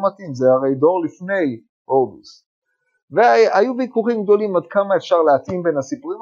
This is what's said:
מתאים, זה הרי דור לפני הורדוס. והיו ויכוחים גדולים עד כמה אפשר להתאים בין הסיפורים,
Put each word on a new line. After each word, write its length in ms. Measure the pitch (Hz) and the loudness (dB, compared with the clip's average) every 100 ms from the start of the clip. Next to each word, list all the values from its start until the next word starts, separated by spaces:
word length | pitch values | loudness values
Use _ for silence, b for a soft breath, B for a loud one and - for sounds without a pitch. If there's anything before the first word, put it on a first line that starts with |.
| 196 | -2
מתאים, 260 | 196 180 | -4 -10
זה 120 | 127 127 | 0 2
הרי 240 | 131 135 131 | 2 0 2
דור 280 | 151 185 160 | 2 2 -4
לפני 540 | - 180 196 147 113 _ _ - | -8 -6 -2 -2 -4 _ _ -2
הורדוס. 640 | 135 117 92 - - _ _ _ _ _ _ _ | 0 0 -6 -20 -20 _ _ _ _ _ _ _
והיו 600 | 156 233 233 208 190 240 247 | 0 4 4 2 2 -2 -2
ויכוחים 460 | 247 226 220 226 | -6 -4 -2 -2
גדולים 320 | 196 208 214 180 | 0 0 0 -4
עד 80 | - | -2
כמה 260 | 202 196 180 | -2 0 -2
אפשר 260 | - 175 | 0 2
להתאים 420 | 156 139 - 180 | 4 2 0 -4
בין 140 | 170 147 | -2 -2
הסיפורים, 420 | 131 131 151 208 | -4 -8 -10 -8